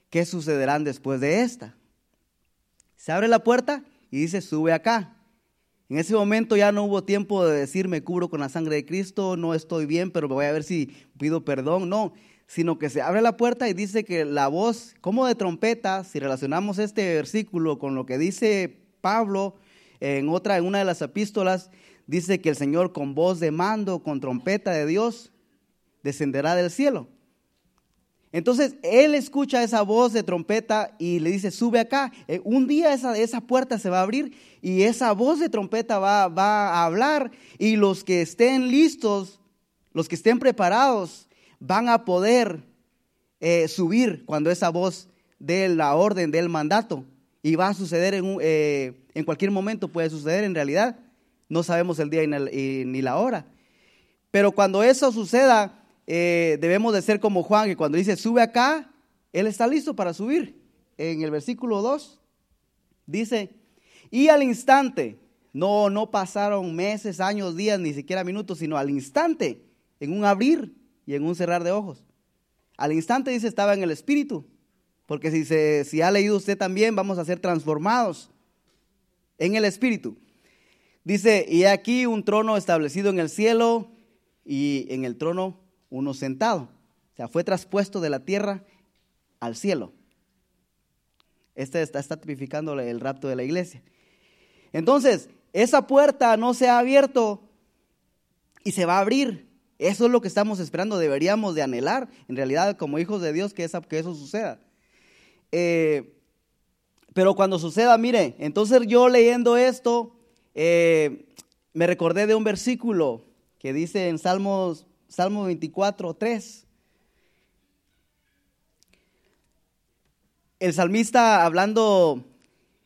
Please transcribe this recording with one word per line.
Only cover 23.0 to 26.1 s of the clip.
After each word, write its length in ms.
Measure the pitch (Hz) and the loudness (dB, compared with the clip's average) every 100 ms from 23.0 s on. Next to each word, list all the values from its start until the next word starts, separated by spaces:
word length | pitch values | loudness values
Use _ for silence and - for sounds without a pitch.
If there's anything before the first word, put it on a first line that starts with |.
| 143 | -6
voz 260 | 139 175 180 | 0 0 0
de 100 | 165 | -2
mando, 520 | 156 185 220 202 180 | -2 -2 -2 -4 -6
con 180 | - 139 | -6 -6
trompeta 520 | 135 127 185 202 202 | -4 -6 -2 -4 -2
de 140 | 165 151 | -2 -2
Dios, 460 | 175 233 226 - _ _ _ _ _ _ _ | 0 -2 -4 -16 _ _ _ _ _ _ _
descenderá 520 | 139 | -10